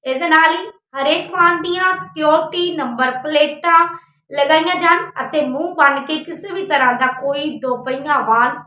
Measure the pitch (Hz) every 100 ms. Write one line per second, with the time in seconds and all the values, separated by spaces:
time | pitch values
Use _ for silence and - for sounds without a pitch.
0 | 254 262 339 311 320 - - - _ 269
1 | 277 339 - 359 349 339 349 359 370 370
2 | - 311 302 320 320 359 349 320 254 233
3 | 254 254 302 302 294 294 339 339 339 -
4 | _ _ _ 285 285 320 330 359 349 381
5 | - - 240 311 262 262 349 320 285 269
6 | 262 311 - - 403 370 381 285 254 247
7 | 254 254 277 285 302 247 262 240 262 262
8 | 302 277 214 226 240 -